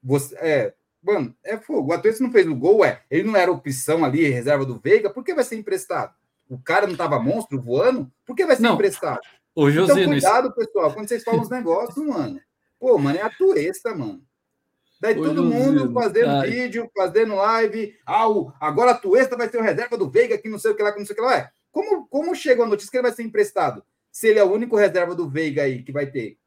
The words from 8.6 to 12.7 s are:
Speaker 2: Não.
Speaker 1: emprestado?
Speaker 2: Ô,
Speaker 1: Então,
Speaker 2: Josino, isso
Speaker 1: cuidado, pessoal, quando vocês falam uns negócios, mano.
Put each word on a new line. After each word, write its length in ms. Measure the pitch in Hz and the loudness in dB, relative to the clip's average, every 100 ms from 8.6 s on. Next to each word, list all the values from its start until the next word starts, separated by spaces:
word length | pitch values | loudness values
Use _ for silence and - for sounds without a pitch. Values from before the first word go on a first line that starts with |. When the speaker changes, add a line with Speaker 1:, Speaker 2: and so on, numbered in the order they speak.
Speaker 2:
Não. 120 | 233 | 4
Speaker 1:
emprestado? 460 | 185 202 - 160 113 - _ _ | 2 0 -2 -6 -6 -10 _ _
Speaker 2:
Ô, 140 | - 143 | 2 4
Speaker 1:
Então, 180 | 151 185 | 4 4
Speaker 2:
Josino, 280 | 190 175 | 4 4
isso 120 | 143 190 | 4 4
Speaker 1:
cuidado, 260 | 233 254 | 2 0
pessoal, 380 | - 220 208 185 | -4 -4 0 0
quando 160 | 214 208 | -2 -6
vocês 160 | 233 | -6
falam 160 | 233 226 | 0 -2
uns 80 | 220 | -2
negócios, 540 | 247 196 170 240 277 | -6 -2 -2 -2 -6
mano. 340 | 302 214 127 - _ _ _ | -6 -4 -6 -10 _ _ _